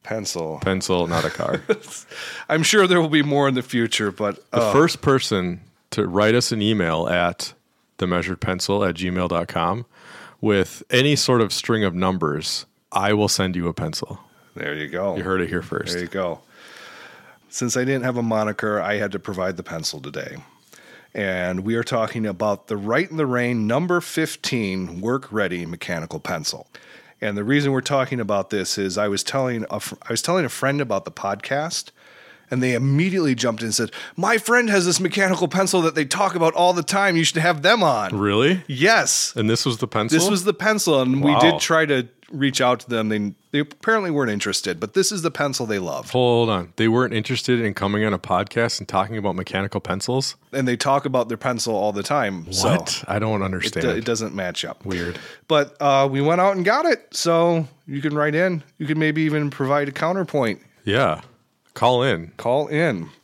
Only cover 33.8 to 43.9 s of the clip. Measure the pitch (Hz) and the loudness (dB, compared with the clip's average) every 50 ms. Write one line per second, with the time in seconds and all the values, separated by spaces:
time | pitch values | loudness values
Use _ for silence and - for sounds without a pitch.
33.8 | 117 107 - - - - - - 175 202 233 220 220 - 233 247 240 226 202 196 | -2 -4 -6 -12 -16 -12 -6 -2 0 2 2 2 2 2 2 4 4 4 4 4
34.8 | 175 175 175 - 185 175 - 208 196 185 185 - 180 147 - 185 196 180 - 185 | 4 4 0 0 0 0 0 2 2 2 2 2 0 0 2 0 0 2 2 2
35.8 | 160 160 156 160 151 131 - 180 202 190 175 180 165 160 160 - 175 180 185 175 | 2 2 0 0 -2 -2 0 0 0 0 0 2 2 2 4 4 4 4 4 2
36.8 | 160 - 190 202 196 196 175 165 165 151 - 160 160 170 175 151 143 180 226 240 | 0 0 0 2 2 4 4 4 2 2 2 2 2 2 2 4 4 4 4 6
37.8 | 190 156 131 110 104 95 107 101 101 101 101 104 123 147 185 185 - - 143 123 | 6 4 4 2 0 -2 0 0 2 2 4 4 4 4 4 2 -2 -6 -2 2
38.8 | 147 202 226 208 147 123 - - - - - 123 110 107 113 120 - 139 120 110 | 4 6 6 6 4 2 0 0 -2 -2 -2 -2 0 2 2 2 2 -2 -2 -2
39.8 | - 113 - 113 107 - 151 160 170 196 208 185 175 202 208 - - 214 220 208 | -4 -2 0 -2 0 2 2 2 4 4 2 0 0 -2 -2 0 2 0 2 2
40.8 | - 180 156 135 131 127 131 139 139 143 147 110 123 165 160 151 - - 170 160 | 2 2 2 2 4 2 2 2 2 4 4 6 6 6 6 4 0 2 2 2
41.8 | 160 147 143 127 123 120 _ _ _ - - 135 139 139 131 - 131 123 127 120 | 4 4 2 0 0 -4 _ _ _ -12 -4 0 0 0 2 4 4 4 2 2
42.8 | - - 120 113 110 107 107 107 104 101 98 _ _ _ - 143 147 143 - _ | -2 -4 -2 -2 0 0 0 0 -2 -4 -6 _ _ _ -2 -2 -2 -2 -8 _
43.8 | - - | -2 0